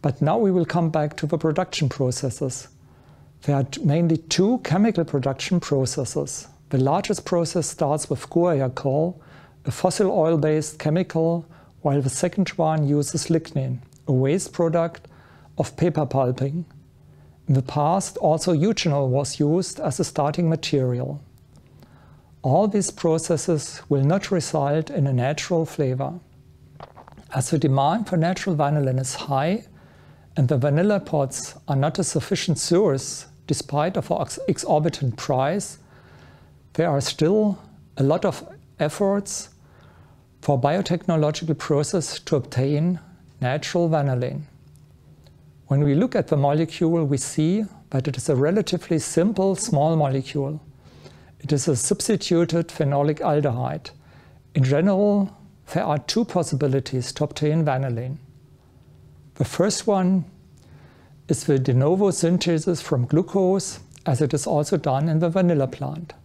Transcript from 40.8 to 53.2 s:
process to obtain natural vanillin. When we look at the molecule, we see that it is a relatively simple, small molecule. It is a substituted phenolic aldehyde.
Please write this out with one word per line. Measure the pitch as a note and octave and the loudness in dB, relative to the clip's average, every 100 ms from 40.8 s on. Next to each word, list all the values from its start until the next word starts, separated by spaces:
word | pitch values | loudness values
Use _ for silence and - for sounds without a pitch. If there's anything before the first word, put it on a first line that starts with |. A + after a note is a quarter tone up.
| G3 E3+ - D#3+ D3+ D3+ D#3+ D3+ | 0 -2 0 2 2 0 -4 -4
process | - D3 D3 F#3 D3+ - | 0 0 2 -2 -4 -8
to | - D3 | -2 -2
obtain | B2+ - C3+ D3 E3 F3+ - - - - | 0 -2 0 2 0 -2 -6 -20 -20 -6
natural | B2+ C#3+ - F3 E3+ | -4 -2 -2 0 2
vanillin. | D#3+ C#3+ B2 B2 C3+ D3+ - - - - - - - - - - - - | 2 2 0 -2 -6 -12 -20 -20 -20 -20 -20 -20 -20 -20 -20 -20 -20 -2
When | C#3 | 2
we | D3 C#3+ | 4 4
look | B3 | 2
at | A#3 - | 0 0
the | D3+ | 2
molecule, | C#3+ D3+ D#3+ - E3 E3+ | 2 2 0 0 0 2
we | D3+ C3+ | 0 -2
see | - - D#3 G3 G#3+ - - | -2 -2 0 0 -2 -10 -6
that | C3+ C3 | -4 -4
it | C3 | -6
is | - | 0
a | C3+ | 2
relatively | C#3+ G3 F#3+ F3 - E3 | 4 2 0 -4 -2 -2
simple, | - - F#3 G#3 F#3+ F#3 | 0 2 2 2 0 0
small | - D3 D3+ D#3+ | 0 2 4 2
molecule. | D3 C3+ C3 D3 C#3 D3+ - - - - - - - - | 2 0 -4 -4 -4 -6 -14 -20 -20 -20 -20 -20 -20 -16
It | C#3+ | -2
is | D3 C3+ | 0 2
a | |
substituted | C3 - G3+ - G#3 - E3+ E3+ E3+ E3 | 0 0 -2 0 -2 2 0 2 0 -4
phenolic | - D3 C#3 C#3+ | -2 0 2 0
aldehyde. | D3+ | 0